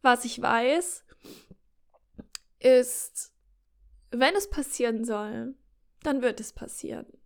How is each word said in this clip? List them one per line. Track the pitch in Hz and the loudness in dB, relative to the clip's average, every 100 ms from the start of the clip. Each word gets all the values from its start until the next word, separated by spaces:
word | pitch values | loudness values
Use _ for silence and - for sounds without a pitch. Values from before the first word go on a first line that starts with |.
Was | 262 240 | 4 2
ich | 240 240 | 0 -2
weiß, | 233 226 247 311 349 - _ _ - - _ - _ _ _ _ _ - - - _ _ | 0 2 2 0 0 -10 _ _ -20 -20 _ -20 _ _ _ _ _ -20 -20 -20 _ _
ist, | 254 254 247 - - - - _ _ _ _ _ - - _ | 6 8 6 -4 -8 -12 -14 _ _ _ _ _ -20 -20 _
wenn | 240 262 | 2 4
es | 392 392 | 4 -2
passieren | - 277 - 240 226 | -6 -6 -2 -2 -2
soll, | 233 208 208 226 233 269 _ _ _ _ | -4 -4 -6 -8 -10 -14 _ _ _ _
dann | 311 277 | -2 0
wird | 240 214 | 0 -2
es | 226 | -12
passieren. | - - - - 233 - - | -14 -14 -12 -12 -12 -14 -20